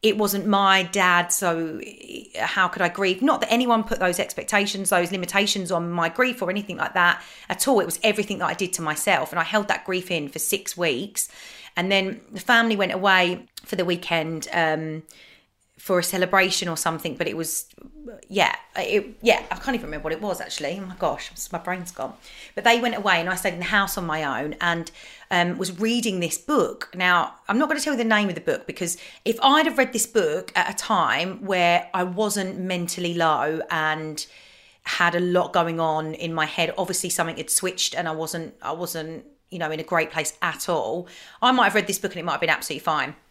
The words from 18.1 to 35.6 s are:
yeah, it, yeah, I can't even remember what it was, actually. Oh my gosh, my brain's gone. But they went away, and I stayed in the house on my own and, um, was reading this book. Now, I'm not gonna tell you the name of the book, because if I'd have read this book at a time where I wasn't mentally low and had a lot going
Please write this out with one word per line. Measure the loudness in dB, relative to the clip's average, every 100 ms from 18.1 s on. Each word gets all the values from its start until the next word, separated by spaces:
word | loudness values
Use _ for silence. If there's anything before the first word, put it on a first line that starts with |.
| -18 -6
yeah, | 2 2 2 -8
it, | -8 0 0 -2 0
yeah, | 4 4 2
I | -6
can't | -4
even | -4 -4
remember | -8
what | -6
it | -4
was, | -4 -6
actually. | -6 -6 -6 -6
Oh | -8
my |
gosh, | -2 -2 -2 -8 -12 -8
my | -8
brain's | -4 -6 -6
gone. | -8 -10 -10 -20 -20 -10
But | 0
they | 4 4
went | 2
away, | 0 2 2
and | 2
I |
stayed | -2 -2
in | -4
the | 0
house | 2 2 -2
on | -4
my | -2 -2 -2
own | -4 -2
and, | -2 -2 -4 -14 -20 -20 -2
um, | 2 2 0
was | -4 -2
reading | 0 0 0 -2
this | -2 -4
book. | 0 2 2 -2 -12
Now, | -2 4 4 2 -6 -2
I'm | 0
not | 2
gonna | 0
tell | 0
you | 0
the |
name | 2 2 2
of |
the | -2
book, | -2 -2 -4
because | -6 -4 -6 -12 -6 -4
if | 2
I'd | 6 6 4
have | 2
read | 0
this | 0 0
book | 2 2 0 -2 -2
at | 0
a |
time | -2 0 2 4 2 -2 -6
where | -2 2 4 4 2
I | -2
wasn't | -2 0 0 0 -4 -4
mentally | -4 -2 -4 -4 -4
low | 2 2 4 0 -2 -2
and | -2 0 -2 -6 -10 -12 -16 -20 -20 _ _
had | -8 2 2
a | 2
lot | 2 2 4
going | 2